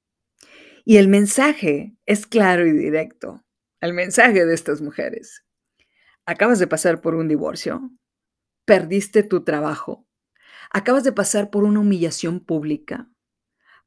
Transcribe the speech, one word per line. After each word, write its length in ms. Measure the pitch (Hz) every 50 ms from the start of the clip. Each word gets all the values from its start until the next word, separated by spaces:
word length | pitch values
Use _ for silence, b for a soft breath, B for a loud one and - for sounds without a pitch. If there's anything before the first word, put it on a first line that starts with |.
| _ _ _ _ _ _ _ B B B B B B B B B B
Y 120 | - 214
el 120 | 202 196 190
mensaje 840 | 202 202 208 202 - 262 269 302 294 - 202 156 143 143 - 208 - _ _
es 200 | - 214 208 -
claro 400 | - - 220 202 185 180 175 175
y 60 | 160
directo, 720 | 151 147 - 151 151 156 160 - - _ - 95 - - _ _ _ _ _ _ _ _
el 120 | 165 170 175
mensaje 520 | 175 185 196 - 247 233 247 202 185 170
de 80 | 165 165
estas 260 | 165 - 156 151 156
mujeres. 640 | 151 147 - - - - - - - - - - _ _ _ _ _ _ _ _ _ _ _ _ _ _ _ _ _
Acabas 340 | 170 170 - 202 233 247 190
de 80 | 180
pasar 340 | - - 202 - 175 165 165
por 140 | - 165 160
un 120 | 165 165
divorcio, 640 | 156 151 143 151 156 - - - - 80 - 269 247 - _ _ _ _ _ _ _ _ _ _ _ _ _ _
perdiste 580 | - 208 180 165 160 190 202 202 - - 214 202
tu 200 | 214 185 170 -
trabajo, 640 | - 151 147 151 156 151 - - - - - _ _ _ _ _ _ B B B B B B B B
acabas 320 | - 196 202 247 254 277 233
de 80 | 269
pasar 380 | - 208 196 - - 202 202 208
por 120 | - 208 202
una 180 | 208 208 214
humillación 580 | 208 202 196 170 170 165 165 - - 165 175 180
pública, 720 | - - 165 151 147 151 151 147 - - - - - _ _ _ _ _ _ _ _ _ b b b b b b b